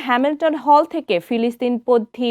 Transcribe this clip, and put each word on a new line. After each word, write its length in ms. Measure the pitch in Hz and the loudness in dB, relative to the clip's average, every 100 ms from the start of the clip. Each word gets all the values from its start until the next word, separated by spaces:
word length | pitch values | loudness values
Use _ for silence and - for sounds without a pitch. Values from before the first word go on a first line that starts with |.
| 262 | 0
হ্যামিল্টন 480 | 240 277 294 320 302 | -2 0 -2 -2 -2
হল 280 | 247 294 320 | 2 4 2
থেকে 220 | 330 - 190 | -4 -4 -4
ফিলিস্তিনপন্থী 1080 | 254 233 233 233 247 240 240 240 226 - 240 | -2 -2 -2 -2 -4 -4 0 0 0 -4 -6